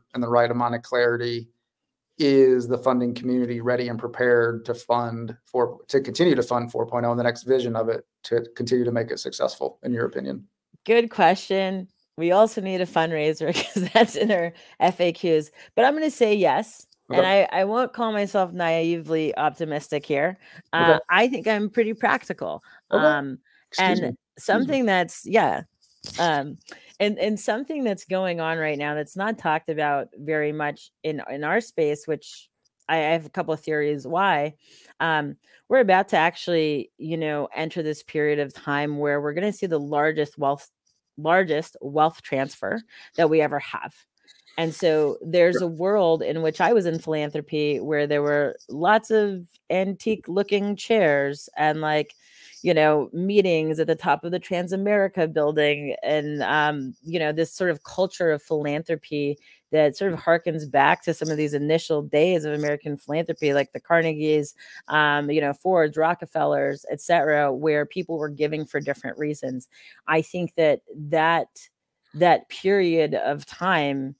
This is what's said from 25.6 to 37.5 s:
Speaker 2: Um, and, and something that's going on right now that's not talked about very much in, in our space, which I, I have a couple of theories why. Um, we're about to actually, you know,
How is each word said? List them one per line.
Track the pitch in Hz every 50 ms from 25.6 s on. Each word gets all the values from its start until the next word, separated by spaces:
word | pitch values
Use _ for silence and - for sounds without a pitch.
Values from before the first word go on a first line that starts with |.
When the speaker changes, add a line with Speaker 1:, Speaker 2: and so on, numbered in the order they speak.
| 160 _ _ _ - - - _ - - - -
Speaker 2:
Um, | 170 170 156 143 139 147 - - _ - - - - - - -
and, | 202 208 214 -
and | 180 214 214 202
something | - - 214 226 285 - 320 294 262
that's | 226 196 - -
going | - 185 185 190 185 175 170
on | 160 160 165 165
right | 156 151 151 139
now | 147 147 147
that's | 151 147 147 -
not | 185 196 214 226 -
talked | - 170 156 160 - -
about | 160 151 151 147 143 139 123 - - 104
very | 147 147 156 151 151 147 151
much | 156 151 147 143 - - - _ _ -
in, | 160 151 143 - -
in | 127 139 151
our | 151 180 226
space, | 233 - - - 160 147 147 147 -
which | - 156 139 - - - - - _ _ _ _ _ _ _ _ -
I, | 156 165
I | 156 151 165
have | 165 156
a | 147
couple | - 190 165 - 156
of | 151
theories | - - 156 151 147 147 147 143 131
why. | - 165 175 196 196 175 147 147 156 151 _ _ _ - - - - _ -
Um, | 151 165 160 151 147 143 139 - _ _ _ _ _ -
we're | 220 262
about | 247 196 185 185 202 -
to | -
actually, | 170 156 170 175 - - - 175 165 156 156 147 143 - - _ -
you | - 156 165
know, | 160 160 151 151 147 139 -